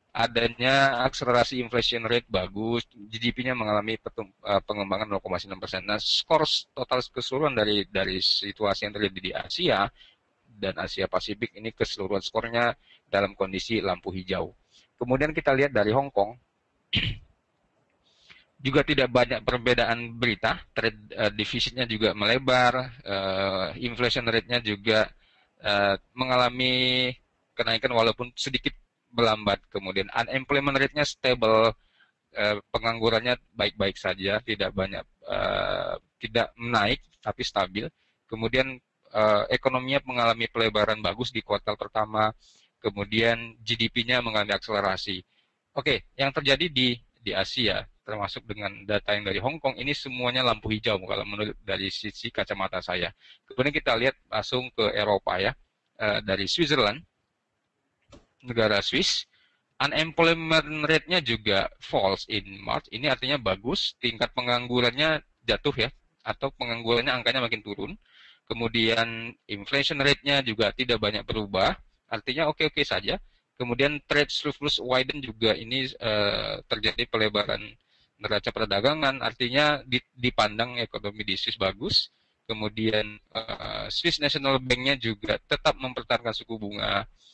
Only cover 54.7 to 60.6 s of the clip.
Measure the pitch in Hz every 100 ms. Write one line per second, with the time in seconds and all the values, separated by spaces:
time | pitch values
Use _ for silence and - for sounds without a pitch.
54.7 | - 107 104 104 98 - 92 101 - _
55.7 | _ _ - 107 107 107 98 98 - 156
56.7 | 147 104 131 - _ _ _ _ _ _
57.7 | _ _ _ _ - _ _ 127 117 107
58.7 | 101 - 131 - - - _ _ _ _
59.7 | - 139 147 160 156 165 165 160 160